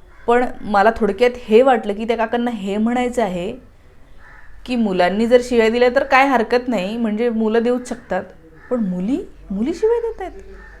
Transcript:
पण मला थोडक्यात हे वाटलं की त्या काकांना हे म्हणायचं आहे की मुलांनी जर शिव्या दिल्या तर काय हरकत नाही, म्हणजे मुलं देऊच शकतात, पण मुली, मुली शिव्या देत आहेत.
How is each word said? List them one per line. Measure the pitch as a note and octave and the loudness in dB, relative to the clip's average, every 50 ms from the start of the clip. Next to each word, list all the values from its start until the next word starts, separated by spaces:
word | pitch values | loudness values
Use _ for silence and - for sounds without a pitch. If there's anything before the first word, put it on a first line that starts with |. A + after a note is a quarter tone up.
| - - - - - | -20 -20 -20 -8 -2
पण | - A#3 A#3+ F#3 - - - | 0 2 2 2 0 -4 -6
मला | - G3 G#3 G3+ G3 A3 A3+ | -4 0 2 4 4 4 4
थोडक्यात | - A3+ F#3 E3 - A#3+ B3 A#3+ | 2 0 -2 0 2 2 0 0
हे | - - - G#3+ G#3+ C4 | -2 0 4 6 6 6
वाटलं | C4+ B3+ A3+ G#3+ G#3 G#3 | 6 4 2 0 -4 -6
की | G3+ A3+ | -4 -4
त्या | A3 A#3 | -4 -2
काकांना | A3+ A3+ A3+ A#3 A#3+ A#3+ A#3+ | -2 -2 -2 -2 -2 -2 -4
हे | A#3+ G#3+ F#3+ G3+ G3 | -4 -6 -6 -4 -4
म्हणायचं | G#3+ A3 A#3 A#3+ B3 B3 B3 B3 B3+ A3+ | -2 -2 0 0 -2 -2 -2 -2 -2 -2
आहे | G3 F#3 F3 F3 G3 B3 C4 - - - - - - - - - - - - - - - - - - - - - | -2 -2 -4 -6 -6 -8 -10 -14 -20 -20 -20 -20 -20 -20 -20 -20 -20 -20 -20 -20 -20 -20 -20 -20 -20 -18 -16 -10
की | - B3 | -6 -2
मुलांनी | A#3+ A3+ G#3 F#3 F3+ F3+ F3+ F#3 G#3 A3+ | -2 0 0 2 2 2 2 2 0 2
जर | A3+ B3 B3 B3 | 4 4 4 4
शिव्या | - B3+ A#3 A3 A3 | 2 2 2 4 4
दिल्या | A3+ A#3+ B3 B3 | 4 4 2 2
तर | A#3+ C#4 C#4 | 4 2 2
काय | C4+ C#4 C4 C4+ | 2 4 4 4
हरकत | C#4 C4+ A#3 A3 A3 A#3+ B3 B3 B3+ | 4 4 2 0 0 0 -2 -2 -2
नाही, | A#3+ G3+ F3+ F#3+ A3 | -4 -4 -4 -4 -4
म्हणजे | A#3+ A#3 G#3+ G#3 G#3 A#3+ A#3+ | -4 -4 -2 -2 -2 -2 -2
मुलं | A3+ A3 A3 G#3+ G#3+ A#3 A3+ | 0 0 0 0 2 2 2
देऊच | A#3+ B3 B3 B3 - | 0 0 -2 -4 -6
शकतात, | A#3+ - - - F#3 F#3 F#3 - - - - - - - - - | -10 -12 -8 -6 -6 -6 -6 -8 -14 -20 -20 -20 -20 -20 -10 -6
पण | B3 B3 | -4 -2
मुली, | A3 F#3 F3+ F3+ F#3 G#3 C4+ E4+ G#4 - - - - - | -2 -2 -2 -4 -2 -2 -2 -4 -4 -8 -14 -18 -12 -10
मुली | G3 F#3+ A3+ C#4 F#4 | -6 -4 -4 -4 -2
शिव्या | - - A4 A#4 A#4+ A4+ A#4 | 0 0 0 0 0 -2 -4
देत | A4 - | -6 -8
आहेत. | G4 F4 - - - F#4+ - - - - - - | -10 -12 -12 -14 -18 -18 -18 -20 -20 -20 -20 -20